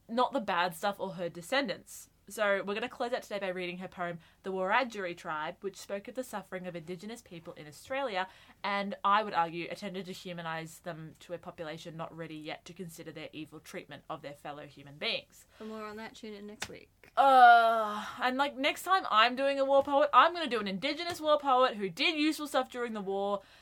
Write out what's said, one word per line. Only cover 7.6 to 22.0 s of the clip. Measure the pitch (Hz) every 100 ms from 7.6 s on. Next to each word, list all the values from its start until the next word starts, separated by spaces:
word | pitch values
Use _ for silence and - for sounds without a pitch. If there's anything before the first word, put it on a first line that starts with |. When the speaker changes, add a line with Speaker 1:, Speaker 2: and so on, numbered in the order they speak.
| 151
Speaker 1:
Australia, | 143 - 269 269 185 185 - - - 196
and | 202 202 - 196
I | 208
would | 214
argue | - 170 170 160
attempted | - 202 180 180
to |
humanise | 185 185 170 165 160 160 -
them | 175 160 160 -
to | -
a | 170
population | 180 175 156 160 175 160
not | 165 165
ready | 160 156
yet | 151 - -
to |
consider | 175 175 165 160
their | 156 151
evil | 151 151 156
treatment | - 196 - 143 -
of | 156
their | 147
fellow | 143 156 147 147
human | 139 139 147
beings. | 226 185 - - - -
Speaker 2:
For |
more | 220 220 214
on | 214
that, | 220 -
tune | 220
in | 202 208
next | 214 -
week. | - - _ - -
Speaker 1:
Uh, | 269 262 240 233 226 226 214 208 202 240
and, | 247 254
like, | 285 240
next | 294 -
time | 349 381 320
I'm | 214 233 254
doing | 277 277
a | 269
war | 277
poet, | 277 285 285
I'm | 247 320
gonna | 349 302
do | 233
an | 202
Indigenous | 190 277 311 349 339
war | 311 294
poet | 277 254 254 208
who | 196
did | 165